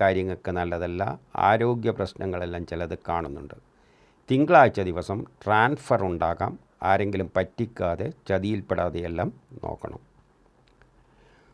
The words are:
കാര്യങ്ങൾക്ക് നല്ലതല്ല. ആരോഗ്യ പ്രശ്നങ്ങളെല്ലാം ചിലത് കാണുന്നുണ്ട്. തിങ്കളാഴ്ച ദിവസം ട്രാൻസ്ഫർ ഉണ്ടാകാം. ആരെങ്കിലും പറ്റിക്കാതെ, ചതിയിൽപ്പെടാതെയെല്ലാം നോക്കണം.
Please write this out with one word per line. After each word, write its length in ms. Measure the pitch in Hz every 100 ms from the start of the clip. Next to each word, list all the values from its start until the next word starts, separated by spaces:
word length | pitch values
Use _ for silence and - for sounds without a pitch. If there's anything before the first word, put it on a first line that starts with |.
കാര്യങ്ങൾക്ക് 500 | 98 95 92 90 - 90
നല്ലതല്ല. 440 | 87 87 87 87 98 - - - 95
ആരോഗ്യ 420 | 110 117 120 113 107
പ്രശ്നങ്ങളെല്ലാം 640 | 95 - 95 90 87 87 85
ചിലത് 260 | 82 85 87 -
കാണുന്നുണ്ട്. 480 | 85 78 71 71 - _ _ _ _ _ _ -
തിങ്കളാഴ്ച 520 | 131 151 170 123 104 90
ദിവസം 300 | 85 87 101 - _
ട്രാൻസ്ഫർ 580 | - 107 120 143 - 120 95
ഉണ്ടാകാം. 420 | 85 82 85 92 180 _ _ 92
ആരെങ്കിലും 400 | 98 101 98 87 95
പറ്റിക്കാതെ, 720 | 92 - 117 - 90 85 117 - -
ചതിയിൽപ്പെടാതെയെല്ലാം 1000 | 95 98 107 95 87 87 85 85 85 101 - _ -
നോക്കണം. 360 | - - - - _ _ _ _ _ _ _ _ _ _ _ _ _ _ _